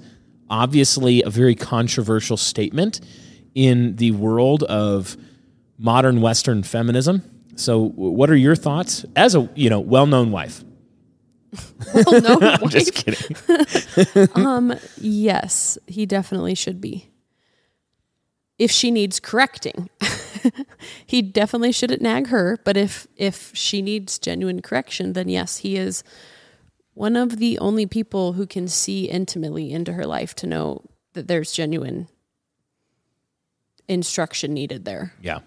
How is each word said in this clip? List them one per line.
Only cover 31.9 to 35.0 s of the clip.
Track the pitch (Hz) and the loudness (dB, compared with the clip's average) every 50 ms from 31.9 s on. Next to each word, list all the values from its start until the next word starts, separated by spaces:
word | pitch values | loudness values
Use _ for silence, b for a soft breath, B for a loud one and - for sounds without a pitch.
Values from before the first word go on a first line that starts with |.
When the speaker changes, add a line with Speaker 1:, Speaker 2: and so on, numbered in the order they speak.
| - - 170 - _ _ _ _ _ _ _ _ _ _ _ _ _ _ _ _ _ _ _ _ _ _ _ _ _ _ _ _ _ _ _ _ _ _ _ | -10 -10 -12 -16 _ _ _ _ _ _ _ _ _ _ _ _ _ _ _ _ _ _ _ _ _ _ _ _ _ _ _ _ _ _ _ _ _ _ _
Speaker 2:
instruction | - 190 180 170 - - 185 160 - - - 160 147 151 | -4 -4 -4 -4 -4 -4 -4 -4 -4 -6 -6 -6 -6 -6
needed | 135 143 - - 104 90 | -6 -6 -8 -10 -12 -12
there. | 101 95 - | -12 -10 -10